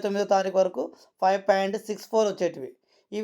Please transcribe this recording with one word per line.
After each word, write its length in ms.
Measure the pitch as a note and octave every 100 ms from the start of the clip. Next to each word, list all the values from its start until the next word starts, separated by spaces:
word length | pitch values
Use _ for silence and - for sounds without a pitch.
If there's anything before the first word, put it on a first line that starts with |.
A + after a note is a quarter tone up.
| G3+
తొమ్మిదో 200 | G3+ G3
తారీఖు 260 | G3 F#3+ F#3
వరకు 220 | F#3 B3 D#4+ - _ -
ఫైవ్ 200 | F#3+ G3 G3
పాయింట్ 280 | G3 G3 G#3+ G#3+
సిక్స్ 200 | G3 -
ఫోర్ 160 | A3 G#3
వచ్చేటివి. 380 | - E3+ C#3+ B2+ - _ _ -
ఈ 20 | G#3